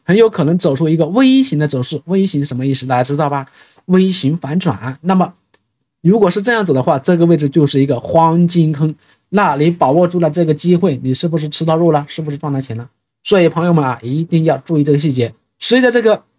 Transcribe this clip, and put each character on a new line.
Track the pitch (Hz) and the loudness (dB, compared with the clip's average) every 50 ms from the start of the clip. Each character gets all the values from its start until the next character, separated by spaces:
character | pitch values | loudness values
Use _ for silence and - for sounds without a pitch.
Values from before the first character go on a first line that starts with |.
| _ | _
很 | - 175 | 0 2
有 | 214 226 220 | 4 4 2
可 | - - 156 | 2 0 0
能 | 143 170 | 0 0
走 | 185 - 165 135 | 0 0 0 0
出 | 127 165 156 | 0 0 0
一 | 160 | 0
个 | 160 165 151 | 0 0 0
微 | 180 240 269 262 262 269 262 | 0 2 2 4 4 2 2
型 | 262 - 147 | 0 -2 -2
的 | 151 147 | -2 -2
走 | - 131 123 | -2 -4 -6
势。 | - - 139 - | -6 -8 -8 -6
微 | - 180 196 196 | -4 -2 0 0
型 | 190 - 147 139 | 0 -2 -4 -4
什 | 143 127 | -4 -6
么 | 120 127 | -4 -4
意 | 139 135 | -2 -2
思？ | 127 127 | -2 -2
大 | 127 131 | -2 -2
家 | 123 127 | 0 0
知 | 131 143 | 0 -2
道 | 143 156 143 | -2 -2 -2
吧？ | 143 139 135 - _ _ - _ _ _ _ | -2 -4 -6 -10 _ _ -20 _ _ _ _
微 | - 180 185 190 190 | 0 2 2 2 2
型 | 185 - - 135 156 170 | 0 0 0 0 -2 -2
反 | - 135 147 185 | -4 -4 -4 -2
转。 | 185 175 120 98 107 127 135 139 - | -2 -2 -4 -4 -6 -12 -12 -6 -4
那 | 175 190 | 0 0
么， | 185 175 - - _ _ _ _ _ _ _ _ _ _ _ _ _ | 0 0 -2 -4 _ _ _ _ _ _ _ _ _ _ _ _ _
如 | - 165 196 233 | 0 2 4 4
果 | 202 175 | 2 2
是 | 180 208 | 2 0
这 | 196 240 | 0 0
样 | 240 226 208 | 0 0 0
子 | 175 143 | 0 0
的 | 131 127 | 0 0
话， | - 156 135 | 0 -2 0
这 | - - 180 | 0 0 2
个 | 170 170 | 2 4
位 | 170 170 | 4 4
置 | 156 147 | 2 0
就 | 139 - 170 151 | 0 2 2 2
是 | 143 - 139 | 2 2 0
一 | 135 | 0
个 | 139 135 117 | 0 0 -4
黄 | - - - 165 165 165 160 170 175 170 | -4 0 2 2 2 4 4 2 2 2
金 | 170 175 165 156 160 | 2 2 0 0 0
坑。 | 135 156 156 151 - _ _ _ _ _ _ | 0 -2 -4 -4 -6 _ _ _ _ _ _
那 | - 202 202 170 147 | -2 0 0 0 0
你 | 139 147 165 | 0 0 0
把 | 170 170 - 131 | 0 0 0 2
握 | 139 165 180 175 | 2 2 2 2
住 | 175 180 | 0 0
了 | 170 156 | -2 0
这 | 151 170 175 | 0 0 0
个 | 156 151 | 0 -2
机 | 147 - 170 180 | -2 0 0 2
会， | 170 180 185 139 123 131 | 2 2 0 -2 -2 -4
你 | 127 131 | -4 -4
是 | - - 170 | -2 -2 -4
不 | 160 | -4
是 | 165 151 | -4 -4
吃 | 151 147 - 165 | -6 -6 -4 -2
到 | 160 160 | 0 0
肉 | 165 175 170 156 | 2 2 2 2
了？ | 143 143 - | 0 -2 -6
是 | - - 160 | -10 -10 -8
不 | 151 | -8
是 | 147 143 | -8 -8
赚 | - 147 | -6 -6
到 | 143 135 | -4 -4
钱 | 131 - 113 113 | -6 -6 -10 -12
了？ | 120 123 _ _ _ _ _ _ - | -12 -14 _ _ _ _ _ _ -2
所 | - 208 190 | 0 2 2
以 | 175 160 | 2 2
朋 | 160 160 165 | 0 0 0
友 | 180 170 | 2 2
们 | 160 147 | 2 0
啊， | 131 123 117 | 0 -4 -6
一 | - 120 131 156 165 | -6 -6 -6 -6 -4
定 | 170 - 165 160 | -2 -2 0 0
要 | 160 147 | 0 -2
注 | 135 - - 170 151 | -2 -4 -2 -2 0
意 | 147 | 0
这 | 147 | 0
个 | 147 143 | 0 0
细 | 147 160 135 | 0 -2 -2
节。 | 127 120 113 - _ _ _ _ _ | -2 -4 -4 -6 _ _ _ _ _
随 | - - 226 254 254 | -2 0 2 2 2
着 | 247 233 | 2 2
这 | 247 | 2
个 | 220 220 214 - - _ _ | 2 2 0 0 -2 _ _